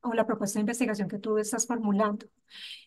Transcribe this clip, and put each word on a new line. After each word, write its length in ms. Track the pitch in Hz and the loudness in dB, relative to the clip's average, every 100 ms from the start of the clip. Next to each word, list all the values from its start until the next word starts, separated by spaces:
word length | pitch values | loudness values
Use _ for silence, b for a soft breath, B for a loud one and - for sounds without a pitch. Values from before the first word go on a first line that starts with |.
o 120 | 247 226 | 0 2
la 100 | 220 | 2
propuesta 320 | 214 196 214 | 0 -2 0
de 40 | |
investigación 460 | 208 233 233 208 185 | 0 2 0 0 -2
que 120 | 202 | -4
tú 180 | 220 214 | 0 0
estás 300 | 208 226 - | 0 -2 0
formulando. 580 | 240 214 202 214 208 - _ _ B B B | 0 2 4 2 0 -6 _ _ B B B